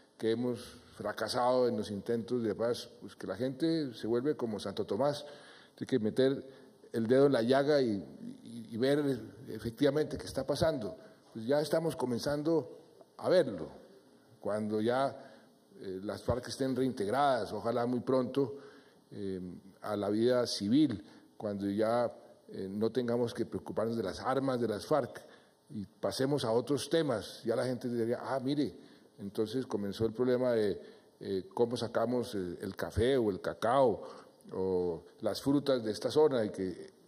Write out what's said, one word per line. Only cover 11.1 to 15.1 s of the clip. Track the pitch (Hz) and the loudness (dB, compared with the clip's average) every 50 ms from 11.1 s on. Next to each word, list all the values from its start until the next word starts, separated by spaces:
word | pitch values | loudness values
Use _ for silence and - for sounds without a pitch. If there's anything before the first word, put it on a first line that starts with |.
| - - - - | -20 -20 -20 -16
Pues | - 113 110 | -12 -6 0
ya | 117 139 147 | 2 2 2
estamos | 156 147 - 160 165 160 139 | 2 2 0 0 0 0 -2
comenzando | - 127 123 123 113 - 147 143 147 147 160 170 156 127 - - - - - - - - _ _ - | -2 -2 -2 -2 -2 -2 -2 -2 -2 0 0 2 0 0 -2 -8 -18 -20 -20 -20 -20 -20 _ _ -6
a | - 120 | 0 2
verlo, | 165 185 156 123 104 87 78 71 - - - - - - - - - - _ _ - - | 4 4 4 2 -2 -6 -8 -10 -12 -16 -20 -20 -20 -20 -20 -20 -20 -20 _ _ -18 -8
cuando | - 98 101 107 107 104 107 107 | -4 -2 -2 -2 -2 0 0 0
ya, | 107 117 120 127 139 135 | 2 2 2 2 2 0